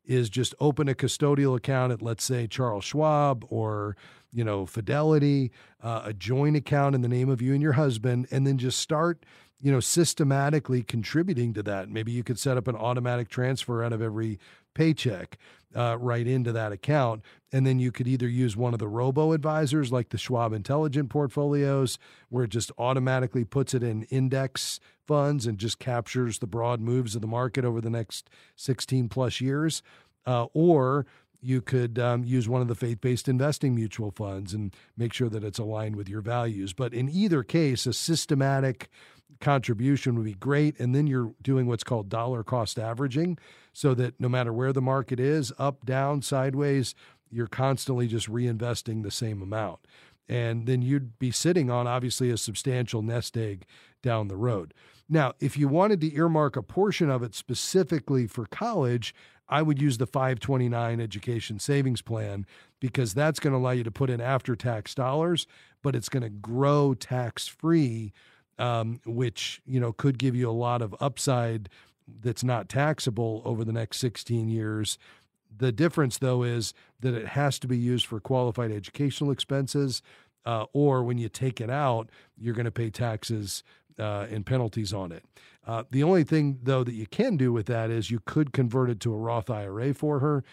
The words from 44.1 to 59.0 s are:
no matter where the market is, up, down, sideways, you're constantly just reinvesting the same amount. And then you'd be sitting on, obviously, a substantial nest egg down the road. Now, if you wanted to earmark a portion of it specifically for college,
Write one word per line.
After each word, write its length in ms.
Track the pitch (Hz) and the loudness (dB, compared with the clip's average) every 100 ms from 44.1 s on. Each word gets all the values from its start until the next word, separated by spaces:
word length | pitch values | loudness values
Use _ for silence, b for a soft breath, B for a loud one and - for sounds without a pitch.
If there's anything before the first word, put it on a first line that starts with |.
| - | 0
no 120 | 123 | 0
matter 220 | 127 117 | 2 0
where 200 | 113 131 | 0 0
the 80 | 135 | 2
market 400 | 127 135 123 123 | 2 0 0 0
is, 320 | 131 156 120 - | 2 2 0 -2
up, 260 | 135 135 | -4 -2
down, 380 | 117 131 139 147 | -4 0 0 0
sideways, 720 | - 135 135 135 147 139 123 - B B _ | 0 0 0 0 2 2 0 -6 B B _
you're 160 | 117 117 | -6 -6
constantly 640 | - 135 135 - 123 120 | 0 0 0 0 0 0
just 200 | 113 107 | -2 -2
reinvesting 720 | 113 123 113 120 113 - 110 | -2 -2 -2 -2 -4 -4 -6
the 80 | 104 | -4
same 320 | - 113 101 | -4 -4 -6
amount. 380 | 95 107 101 82 _ b b b - | -6 -4 -4 -8 _ b b b -6
And 400 | 120 117 117 117 | -2 -2 -2 0
then 140 | 127 | 0
you'd 380 | 123 143 127 113 | 2 0 -2 -4
be 120 | 127 | -4
sitting 400 | - 165 180 127 | 0 2 2 2
on, 160 | 120 120 | 0 0
obviously, 440 | 123 127 - 127 | 0 -2 -2 0
a 80 | 113 | 0
substantial 640 | - 101 135 127 120 117 | -4 -6 -2 -2 0 -2
nest 340 | 107 117 - 120 | -2 -2 -4 -4
egg 300 | 110 92 - b b b | -4 -6 -14 b b b
down 260 | 123 113 101 | 0 0 -2
the 80 | 95 | -2
road. 360 | 120 104 80 - b b - | 0 -2 -4 -14 b b 0
Now, 260 | 156 131 - | 2 2 0
if 180 | 143 143 | -4 0
you 100 | 143 | 2
wanted 320 | 156 208 196 | 4 4 4
to 140 | 156 | 0
earmark 420 | 147 170 160 143 131 | 2 2 4 2 0
a 60 | |
portion 480 | 98 185 202 - 160 | -4 0 2 2 2
of 120 | 127 | 2
it 120 | 117 | -2
specifically 920 | - - 120 - 185 180 160 - 135 113 | -8 -6 -6 0 2 2 0 0 0 0
for 200 | - 110 | -4 -10
college, 680 | - 226 208 123 120 | -6 -4 0 0 0